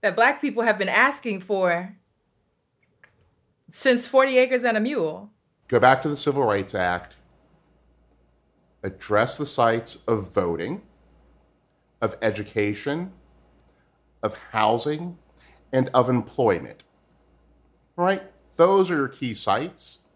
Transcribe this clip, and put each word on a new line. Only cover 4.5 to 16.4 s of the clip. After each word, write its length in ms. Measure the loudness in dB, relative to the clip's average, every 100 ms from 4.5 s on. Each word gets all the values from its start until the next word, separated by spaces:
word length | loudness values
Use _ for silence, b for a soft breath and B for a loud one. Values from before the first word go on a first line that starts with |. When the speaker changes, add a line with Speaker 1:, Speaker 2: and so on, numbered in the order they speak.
| 0
Speaker 1:
and 120 | 0 0
a 40 |
Mule. 500 | -2 -2 -4 -6 -16 _ _ _ _
Speaker 2:
Go 120 | 4
back 200 | 6 6
to 60 | 2
the 80 | -2
Civil 280 | -2 0
Rights 300 | 2 0 -2
Act, 420 | -2 -2 -2 -8 -20 _ _ _ _ _ _ _ _ _ _ _ _ _ _ _ _
address 540 | -12 -12 -2 0 0 -2
the 80 |
sites 600 | -6 2 2 2 -4 -10 -2
of 260 | -2 -2
voting, 500 | -2 -2 -4 -6 -8 _ _ _ _ _ _ _ _ _ _ _ _
of 160 | -6 -2
education, 880 | -4 -4 -8 -4 -4 -4 -6 -6 -8 -14 _ _ _ _ _ _ _ _ _ _
of 160 | -8 -8 -8
housing, 680 | 0 2 2 -2 -6 -8 -14 _ b b b _
and 180 | -2 2
of 160 | 2 2
employment, 760 | 0 -2 0